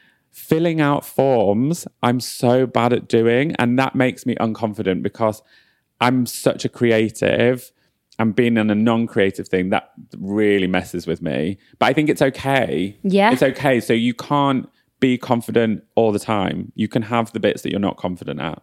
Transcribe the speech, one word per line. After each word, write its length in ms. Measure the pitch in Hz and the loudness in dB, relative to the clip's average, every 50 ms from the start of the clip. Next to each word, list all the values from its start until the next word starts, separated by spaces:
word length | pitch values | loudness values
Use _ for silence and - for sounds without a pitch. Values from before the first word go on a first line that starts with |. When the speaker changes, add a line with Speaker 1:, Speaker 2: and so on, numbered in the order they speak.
| _ _ _ _ _ _ | _ _ _ _ _ _
Speaker 1:
filling 500 | _ - - - 156 160 170 175 165 160 | _ -12 -2 0 0 2 2 0 2 2
out 240 | 151 143 143 - - | 2 2 2 0 -2
forms, 840 | - - - 135 139 131 117 101 98 101 110 127 147 170 - - - _ - - | -6 0 0 2 4 4 4 4 2 2 2 0 -2 -2 -4 -8 -16 _ -2 0
I'm 160 | 120 123 127 | 0 0 0
so 460 | 117 - - - - 120 123 127 131 120 | -4 -6 -8 -2 0 2 4 2 2 0
bad 240 | - 120 117 120 | 0 0 2 2
at 160 | 123 - - - | 2 0 -2 0
doing. 480 | - 117 113 117 117 123 143 165 - - | 2 2 4 4 2 2 0 0 -2 0
And 220 | 123 120 123 127 | 0 0 2 2
that 160 | 135 131 - | 0 0 0
makes 300 | 131 127 127 - - - | 0 0 0 0 -4 -4
me 100 | 127 113 | -4 -2
unconfident 640 | - 107 110 110 - 113 107 101 107 104 95 92 82 | -2 -2 -4 -2 -4 -4 -6 -4 -4 -2 -2 -2 -2
because 400 | - 101 - - 117 110 104 - _ _ _ _ _ _ _ _ _ _ _ - | -2 -6 -4 -2 -2 -2 -2 -4 _ _ _ _ _ _ _ _ _ _ _ 0
I'm 240 | 117 123 127 127 123 | 2 2 2 2 -2
such 400 | - - - - 143 - - - | -2 -4 -2 -2 -2 -2 -2 -4
a 40 | - | -8
creative. 1000 | - - 123 117 113 110 113 104 - - 104 98 - - 117 120 127 123 - - _ _ _ _ _ _ _ _ _ - | -4 -2 0 2 2 2 2 0 -2 -2 0 0 2 2 2 0 0 -2 -6 -16 _ _ _ _ _ _ _ _ _ -2
And 160 | 113 113 101 | -2 0 2
being 220 | - 123 120 120 113 | 2 2 2 2 2
in 120 | 107 107 | 2 2
a 60 | 104 | 0
non-creative 720 | 104 110 117 113 113 117 110 - 113 98 98 95 - 98 - | 2 2 0 0 0 -2 -2 0 0 0 0 0 -4 -8 -4
thing, 220 | - 92 90 92 | -2 -2 -2 0
that 220 | 104 - - - _ - - - - - | -2 -2 -4 -6 _ -20 -20 -20 -16 -14
really 480 | 92 95 101 107 107 104 101 101 92 90 | -10 -6 -2 0 2 2 2 2 2 0
messes 400 | 92 90 87 - - 90 85 82 | 0 -2 -2 -4 -8 -8 -6 -6
with 140 | 80 - | -6 -6
me. 360 | 87 80 69 65 76 87 98 - _ _ _ - | -4 -4 -4 -2 -2 -4 -6 -8 _ _ _ 0
But 60 | 110 | 2
I 80 | 113 135 | 2 2
think 160 | 156 151 151 | 2 2 0
it's 120 | - - | 2 2
okay. 760 | 151 135 - - - 135 139 135 113 - 67 78 90 98 101 _ | 2 0 0 -2 -4 0 0 0 0 0 -2 -4 -4 -4 -6 _
Speaker 2:
Yeah. 300 | - 196 180 196 196 - | -4 0 2 4 4 4
Speaker 1:
It's 100 | 247 127 | 4 4
okay. 380 | 151 135 131 - - 147 135 117 | 2 0 0 0 0 2 2 2
So 140 | - - 120 | 2 2 0
you 200 | 117 - 240 117 | 2 2 0 -2
can't 540 | - - - 147 143 143 139 135 123 - - _ _ _ _ _ - | -4 -4 -2 0 0 2 0 0 -2 -4 -8 _ _ _ _ _ 0
be 180 | - 131 123 120 | 0 2 2 0
confident 680 | - - 123 117 - - 110 120 117 113 107 80 - _ - | 0 0 -2 -2 0 0 0 0 2 2 0 -4 -6 _ 0
all 160 | - 113 110 | 2 2 2
the 80 | 104 101 | 2 0
time. 540 | - - 110 101 95 90 - - - 110 - | -2 -2 -2 0 0 -2 -4 -6 -8 -10 -6
You 140 | - 110 104 | -6 -4 -2
can 140 | - 123 113 | -2 -4 -4
have 280 | 104 120 117 117 113 | -2 -2 -2 -2 -2
the 80 | - 113 | -4 -2
bits 220 | 101 104 - - | 0 0 -2 -2
that 100 | - - | -4 -6
you're 80 | - 101 | -4 -2
not 160 | 101 95 - | -2 -2 -4
confident 460 | - - 90 90 85 - - 73 73 | -4 -6 -8 -8 -8 -10 -10 -8 -6
at, 200 | 67 80 - - | -6 -8 -8 -10